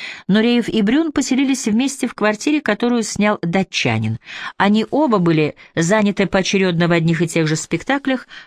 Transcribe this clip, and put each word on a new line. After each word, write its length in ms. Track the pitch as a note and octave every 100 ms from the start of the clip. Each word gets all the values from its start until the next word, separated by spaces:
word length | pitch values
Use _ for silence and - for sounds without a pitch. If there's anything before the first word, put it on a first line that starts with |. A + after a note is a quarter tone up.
| - - -
Нуреев 420 | G#3 A#3 A#3+ G#3
и 120 | A3
Брюн 300 | G3+ C#4+ E4
поселились 540 | C#4+ - B3+ C4+ C4 A3+
вместе 420 | A3 C4+ - B3
в 60 |
квартире, 480 | - G#3+ G#3 D4 D4+
которую 420 | B3+ G#3 A#3+ A#3+
снял 360 | G#3 - G#3 G#3
датчанин. 800 | E3+ F#3+ F#3 - B2+ A2 A2 A2+ - - - -
Они 300 | G3 G#3+ A3
оба 260 | C#4 D4+ G#3
были 380 | E3+ D#3 D3 - - -
заняты 520 | E3 G#3+ G3+ G3+ F#3+
поочередно 600 | G3 F#3+ G3 F#3 E3+ E3+
в 40 |
одних 300 | E3+ E3 D#3+
и 60 | F3
тех 200 | E3 D#3
же 80 | D#3
спектаклях: 720 | - E3 - C#4 C4+ B3+ - -